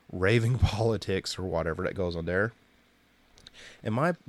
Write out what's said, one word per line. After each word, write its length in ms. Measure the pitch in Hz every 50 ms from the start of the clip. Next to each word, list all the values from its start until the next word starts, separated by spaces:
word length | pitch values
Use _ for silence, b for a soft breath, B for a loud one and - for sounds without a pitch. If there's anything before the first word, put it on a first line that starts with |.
| B B
raving 460 | - 90 90 98 117 120 113 117 127 117
<laughs> 20 |
politics 800 | - - - - 110 117 110 95 - - 95 92 - - - -
or 40 |
whatever 400 | 92 92 85 82 80 82 78 82
that 120 | 90 - -
goes 200 | 95 92 87 85
on 120 | 82 82
there. 260 | 85 90 95 104 120 - _ _ _ _ _ _ _ _ _ _ _ _ _ _ _ _ - - - B B B B B B
And 120 | B 110 107
my 200 | 123 151 180 170 - -